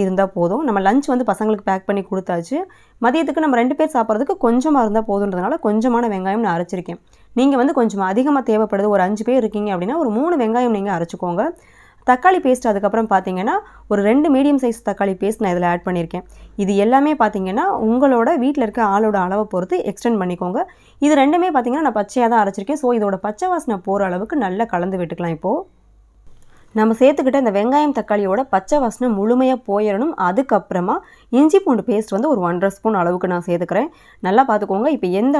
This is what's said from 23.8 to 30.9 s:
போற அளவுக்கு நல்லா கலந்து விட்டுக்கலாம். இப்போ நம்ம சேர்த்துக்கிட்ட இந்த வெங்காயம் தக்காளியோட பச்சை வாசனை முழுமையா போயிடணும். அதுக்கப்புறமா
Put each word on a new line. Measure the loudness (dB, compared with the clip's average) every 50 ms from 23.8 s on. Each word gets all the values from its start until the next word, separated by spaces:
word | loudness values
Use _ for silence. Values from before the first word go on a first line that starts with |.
| -4 -4
போற | -2 -2 0 -2
அளவுக்கு | -2 -4 -6 -4 -4 -2 -2
நல்லா | -2 -2 -4 -4 -2 -2
கலந்து | -4 -4 -4 -4 -4 -6
விட்டுக்கலாம். | -6 -6 -6 -6 -6 -6 -4
இப்போ | -4 -4 -4 -4 -4 -8 _ _ _ _ _ _ _ _ _ _ _ -20 -20 -20 -20 -20 -20 -20 -20 -8 -2 0
நம்ம | 0 0 4 6
சேர்த்துக்கிட்ட | 6 6 6 4 2 0 2 2 2
இந்த | 2 0
வெங்காயம் | 0 0 2 2 2 2 2 0
தக்காளியோட | -2 -2 -2 -2 -2 0 0 0 -2 0 0 -2
பச்சை | -2 0 0 0 0 0
வாசனை | 0 -2 -2 -2 -2 0
முழுமையா | 0 0 2 2 2 2 2 0 -2 -2 -2
போயிடணும். | -2 0 0 0 0 0 -2 -4 -2 -2 -2
அதுக்கப்புறமா | 0 0 0 0 0 0 -2 0 -2 -4 -2 -2 -2